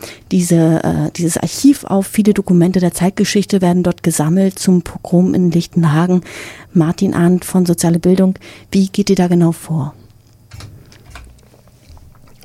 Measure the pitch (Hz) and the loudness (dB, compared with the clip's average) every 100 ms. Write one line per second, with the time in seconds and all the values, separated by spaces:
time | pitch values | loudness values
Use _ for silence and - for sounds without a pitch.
0 | - - - 185 170 170 160 160 - 110 | -8 -18 -4 -2 2 2 4 2 0 -2
1 | 151 - 165 - 170 - 277 277 - 196 | -4 -4 -4 -4 -6 0 2 2 -2 -2
2 | 196 - 208 202 196 180 175 185 175 - | -2 0 0 0 2 2 2 2 -2 0
3 | 180 - 202 208 190 196 180 180 175 - | -2 0 0 0 0 0 2 2 0 -2
4 | 165 156 151 180 190 - - 180 - - | -4 -2 0 2 0 0 0 0 0 -12
5 | - 175 185 - 175 165 - 175 165 156 | 0 2 2 2 0 0 -2 0 2 2
6 | 180 180 - - - - - 180 160 - | 2 0 -2 -18 -18 -20 -4 0 0 0
7 | 196 - 175 180 - 190 175 165 170 170 | -2 2 2 0 0 -2 0 0 0 0
8 | 180 185 185 190 - - - 196 190 - | 2 2 0 -2 -12 -20 -4 -2 -2 -2
9 | 196 190 175 175 170 165 - 160 147 - | 0 0 2 2 2 0 -6 -6 -6 -10
10 | - - _ _ - - - - - - | -20 -20 _ _ -20 -20 -20 -20 -20 -20
11 | - - - - _ - _ _ - - | -20 -20 -20 -20 _ -20 _ _ -20 -20
12 | - - - - | -20 -20 -20 -16